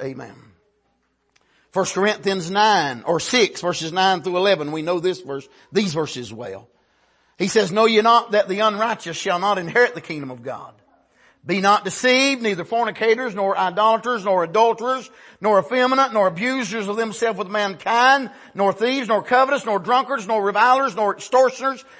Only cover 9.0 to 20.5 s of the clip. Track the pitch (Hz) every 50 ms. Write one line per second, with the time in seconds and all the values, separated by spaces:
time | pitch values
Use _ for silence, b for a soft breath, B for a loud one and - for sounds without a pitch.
9 | - 165 160 - - 196 180 175 190 208 202 185 170 170 - 240 240 - - 165
10 | - - 160 147 139 131 127 120 117 131 120 82 76 - - _ _ _ _ _
11 | _ b b b b b b b - 143 185 196 190 202 208 - 175 190 - -
12 | - 254 254 262 269 277 277 247 226 214 196 165 165 - 233 233 233 214 180 -
13 | 220 226 220 247 254 240 180 202 196 196 185 180 190 180 175 202 214 226 226 226
14 | 226 247 247 214 180 202 190 180 170 165 165 214 226 233 226 - 226 254 262 254
15 | - - B B B B B B 185 214 208 190 - - 247 254 247 254 262 269
16 | 269 254 220 214 190 185 165 170 233 262 262 262 233 170 214 226 196 196 208 226
17 | 226 214 190 - 233 226 208 165 160 180 208 208 208 196 185 139 - 190 226 233
18 | 247 262 269 277 254 - B B B B B 185 202 196 185 196 220 247 269 277
19 | 240 196 220 196 - - 247 254 269 262 277 233 - 220 202 190 156 202 247 262
20 | 262 - 277 233 185 196 226 214 196 202